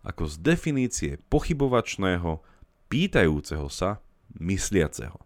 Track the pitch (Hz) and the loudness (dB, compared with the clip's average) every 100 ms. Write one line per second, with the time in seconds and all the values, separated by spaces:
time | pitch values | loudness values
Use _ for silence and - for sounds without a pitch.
0 | - - 78 78 101 170 165 139 127 - | -10 -4 -6 0 2 2 2 0 0 -2
1 | 73 71 _ 147 - 147 139 123 - - | -4 -6 _ 0 0 0 2 2 0 -2
2 | 95 90 85 80 _ _ - _ _ 139 | 0 2 0 -4 _ _ -20 _ _ -2
3 | 190 131 85 76 - 76 71 - 92 104 | 2 4 4 2 -4 -6 -6 -4 -4 -4
4 | - _ _ - 85 95 - 98 76 - | -12 _ _ -8 -2 -2 2 2 2 -2
5 | 58 - | -12 -14